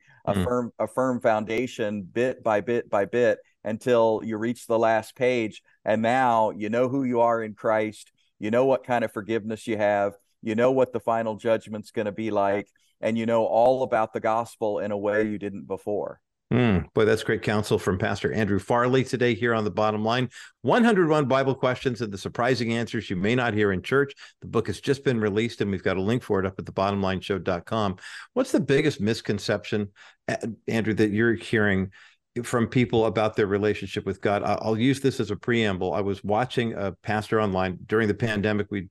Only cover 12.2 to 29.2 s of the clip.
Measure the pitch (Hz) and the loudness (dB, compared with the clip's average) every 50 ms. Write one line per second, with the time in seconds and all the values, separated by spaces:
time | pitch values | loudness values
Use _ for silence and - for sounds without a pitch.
12.2 | 110 107 104 101 98 98 101 101 98 _ _ _ _ _ _ _ - 110 113 113 | -4 -2 0 0 2 2 0 -2 -4 _ _ _ _ _ _ _ -4 -2 -2 0
13.2 | 110 113 117 113 110 87 92 113 120 131 131 131 131 127 123 110 110 - - 113 | 0 2 2 2 2 2 4 4 4 4 4 2 0 0 0 0 0 0 -4 -4
14.2 | 110 110 110 117 117 - - - 113 104 104 78 95 107 104 101 101 104 104 107 | -2 0 0 0 -2 -4 -6 -6 -4 -2 -2 -2 -4 -4 -4 -2 -2 0 0 0
15.2 | 110 107 104 92 98 101 98 90 67 90 95 - - 107 104 92 71 - - - | 0 0 -2 -6 -8 -8 -10 -10 -10 -10 -10 -8 -6 -6 -6 -4 -6 -8 -10 -14
16.2 | _ _ _ _ _ - 123 123 123 117 95 85 76 - - 117 110 107 113 - | _ _ _ _ _ 0 2 2 4 4 4 2 0 0 0 2 4 4 4 2
17.2 | - - 113 107 - 120 104 107 104 - 113 101 - 104 92 95 110 104 104 - | 0 -2 -2 -2 0 0 0 0 0 0 0 0 0 0 -2 0 0 -2 -2 -2
18.2 | - 82 67 107 110 98 101 92 - - 123 120 123 127 127 135 127 - - 113 | -2 -2 0 0 0 0 0 0 0 2 2 2 4 4 4 2 2 0 0 0
19.2 | 123 120 117 95 120 120 117 110 107 104 92 107 107 110 107 107 107 110 120 127 | 2 2 2 2 0 0 2 0 0 -2 0 0 0 2 0 0 0 0 0 0
20.2 | 127 123 - - - - _ _ - 123 190 247 226 240 220 185 175 151 156 151 | -2 -4 -6 -12 -20 -20 _ _ 0 2 4 4 4 4 4 4 4 4 4 2
21.2 | 147 120 131 135 135 135 127 - 139 127 123 - - 135 117 104 120 104 98 95 | 2 2 2 2 2 0 0 0 0 0 0 0 -2 -4 -4 -4 -6 -6 -6 -8
22.2 | - 95 - - 117 127 131 113 123 113 117 117 113 - - 113 - - 101 87 | -10 -6 -4 0 0 2 2 0 0 -2 -2 -2 -2 -4 -6 -6 -6 -4 -4 -2
23.2 | 95 107 123 127 120 120 104 107 107 101 95 90 - - 131 139 139 139 - - | 0 0 0 2 0 0 0 2 2 2 0 0 -2 0 0 0 0 0 -4 -14
24.2 | - - - _ - 92 95 117 - - 98 - - 143 135 - - 143 123 113 | -20 -20 -20 _ -10 -4 -2 -2 -2 -2 -4 -4 -2 -2 -2 0 0 0 0 2
25.2 | 107 104 95 110 117 117 - - 110 101 98 90 - 95 92 95 95 104 120 127 | 0 0 0 0 -2 -2 -2 -4 -2 -2 -2 -2 -2 -2 -2 0 0 0 -2 -2
26.2 | - - 104 95 92 95 - - 87 - - 95 95 101 101 101 98 95 95 87 | -2 -2 -2 0 0 -2 -4 -6 -10 -6 -2 -2 0 0 0 0 0 0 -2 -2
27.2 | - - 98 90 80 95 90 87 - - 113 113 104 98 87 - - - - - | -2 -4 -4 -2 -2 -2 -4 -4 -4 -4 -4 -2 -2 -2 -4 -6 -12 -16 -18 -18
28.2 | - - - 247 262 - - 269 143 - 135 143 156 151 - - 98 110 117 - | -16 -6 -4 -4 -2 0 0 0 2 2 2 2 2 2 0 0 0 -2 -2 -2